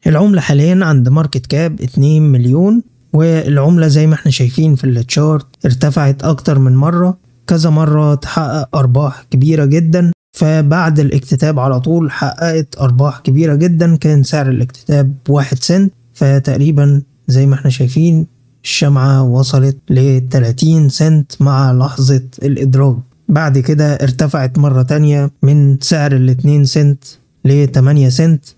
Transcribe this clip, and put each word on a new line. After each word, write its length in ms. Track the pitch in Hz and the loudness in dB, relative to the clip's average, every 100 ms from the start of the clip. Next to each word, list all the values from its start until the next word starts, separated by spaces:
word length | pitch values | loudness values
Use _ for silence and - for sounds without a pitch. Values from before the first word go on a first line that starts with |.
| - | 0
العملة 340 | 156 208 196 | 2 2 0
حاليًا 440 | - 143 156 180 | 0 0 2 2
عند 240 | 175 143 123 | 2 2 2
ماركت 380 | 143 151 135 - | 0 0 -6 -6
كاب 340 | 143 165 156 | -4 -4 -6
اتنين 420 | 123 - 139 156 | -6 -2 0 2
مليون، 600 | 151 131 123 139 190 226 - _ _ | 2 2 0 0 0 0 -4 _ _
والعملة 760 | 151 160 160 156 143 143 175 160 | -2 0 0 0 0 2 2 2
زي 180 | 143 156 | 2 2
ما 80 | |
احنا 160 | 151 151 | 0 -2
شايفين 440 | 131 123 127 156 | 0 -2 0 0
في 100 | 135 | 0
التشارت 600 | 139 120 117 - 151 156 - _ | 0 -2 -2 -2 0 -2 -6 _
ارتفعت 600 | - 127 147 139 143 139 | -4 0 -2 0 -2 -2
أكتر 340 | 151 143 - 139 | -2 -2 0 0
من 180 | 131 127 | 2 2
مرة، 420 | 147 175 180 180 _ _ - | 2 0 -2 -4 _ _ -4
كذا 240 | 170 165 | 0 2
مرة 440 | 151 156 151 151 | 0 2 0 0
تحقق 600 | 143 - - 151 151 143 151 | -2 -4 -6 -6 -6 -6 -2
أرباح 500 | 127 127 147 - - | 0 0 -2 -6 -4
كبيرة 340 | 131 143 160 | 0 2 2
جدًا. 460 | 143 151 160 175 175 170 _ - | 2 0 0 0 0 -2 _ -4
فبعد 640 | 156 156 147 165 165 151 | -2 0 0 0 0 0
الاكتتاب 580 | 139 143 - 127 151 147 | 0 -2 -2 -2 -2 -2
على 220 | 131 127 | -2 -2
طول 300 | 127 165 156 | -2 -2 -2
حققت 680 | - 139 - 165 160 147 - | -4 -8 -6 -4 -4 -6 -4
أرباح 380 | 135 123 143 135 | 0 0 0 -2
كبيرة 360 | - 135 165 | -2 0 0
جدًا، 420 | 147 175 165 170 160 | 0 0 2 2 2
كان 260 | 151 151 | 2 0
سعر 260 | 135 156 135 | 0 -2 -2
الاكتتاب 680 | 127 123 - - 147 135 135 - | -2 -4 -8 -4 0 0 -4 -2
واحد 300 | 143 135 127 | -2 -2 -4
سنت، 300 | - 175 196 _ _ | -2 0 0 _ _
فتقريبًا 880 | - 139 139 135 131 143 147 143 143 139 _ - | -4 0 0 0 -2 0 2 2 0 -2 _ -2
زي 180 | 131 139 | 0 2
ما 80 | |
احنا 160 | 135 143 | 0 -2
شايفين 560 | 127 127 143 170 160 160 _ _ _ | -2 -2 0 0 0 -2 _ _ _
الشمعة 580 | - - 143 139 135 135 | -10 -2 0 2 2 2
وصلت 560 | 131 123 131 135 135 135 _ | 2 0 0 0 0 -2 _
لتلاتين 1000 | 127 135 131 127 139 117 127 156 160 147 | 0 2 0 0 -2 -2 0 0 2 2
سنت 440 | - 156 156 143 - | 0 2 2 0 -2
مع 320 | 139 135 135 | 0 2 0
لحظة 500 | 127 135 135 131 135 127 - | 0 -2 -2 0 0 -4 -8
الإدراج. 540 | 139 139 135 131 139 120 - _ - | -4 -2 -2 0 0 -2 -8 _ -4
بعد 300 | 147 160 135 | -2 0 -2
كده 360 | 127 151 151 | 0 0 0
ارتفعت 640 | 143 135 127 151 156 131 127 | 0 -4 -2 -4 -2 -4 0
مرة 240 | 143 131 | 0 0
تانية 480 | 127 151 151 147 143 _ | 0 0 0 0 -2 _
من 360 | 135 147 139 135 | 0 2 2 0
سعر 320 | - 160 147 | -2 -2 0
الاتنين 520 | 139 127 127 131 147 | 0 0 0 0 2
سنت 400 | 139 156 143 139 - - _ _ | 2 2 0 0 -8 -20 _ _
لتمانية 640 | 131 143 139 131 131 147 131 | 0 2 2 2 2 2 2
سنت 360 | 127 165 156 - | 2 0 0 -4